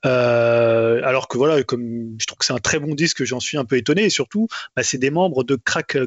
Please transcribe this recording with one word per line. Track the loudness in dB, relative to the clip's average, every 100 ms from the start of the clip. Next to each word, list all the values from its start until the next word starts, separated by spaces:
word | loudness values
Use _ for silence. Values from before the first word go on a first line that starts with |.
| 2
Euh, | 2 4 4 4 4 4 4 4 2
alors | 2 0 -2
que | 0
voilà, | 2 2
comme | 0 -4 -4 -8 -8 -8
je | -10
trouve | -4
que |
c'est | -4
un | -2
très | -2 -2
bon | -2
disque, | -2 -2 -2
j'en | -4 -4
suis | -4 -4
un |
peu | 0 0
étonné. | 2 2
Et | 2
surtout, | 0 -4 -2 -2 -4 -10 -4
bah, |
c'est | -4 -2
des | -2
membres | 2 0 0
de | 0 -2
Crack | -2 -4 -2 -2